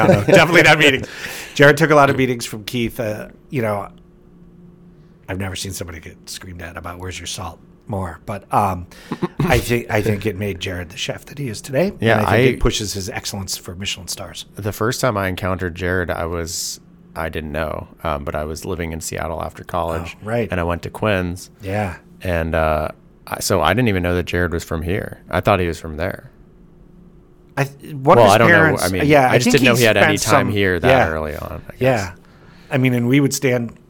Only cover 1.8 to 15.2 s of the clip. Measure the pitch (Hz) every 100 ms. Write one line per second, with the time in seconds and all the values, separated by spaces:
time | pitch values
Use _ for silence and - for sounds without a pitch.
1.8 | 156 147 139 131 131 120 - 110 101 123
2.8 | 113 - 110 107 - - - 139 110 104
3.8 | 95 - - - - - - - - -
4.8 | - - - - - 95 98 92 98 92
5.8 | 87 82 95 - - - 92 87 82 85
6.8 | 87 87 92 85 85 - 90 - - -
7.8 | - 101 92 82 - 101 - 127 101 90
8.8 | 87 - - - - - 143 123 - 120
9.8 | - 107 101 101 107 92 101 90 101 90
10.8 | 85 - - 95 - - 139 101 - 135
11.8 | 190 - 110 110 98 104 131 - 123 -
12.8 | 101 98 95 - - 101 92 - - 90
13.8 | 98 - 85 - 90 80 - - 104 -
14.8 | 110 123 131 104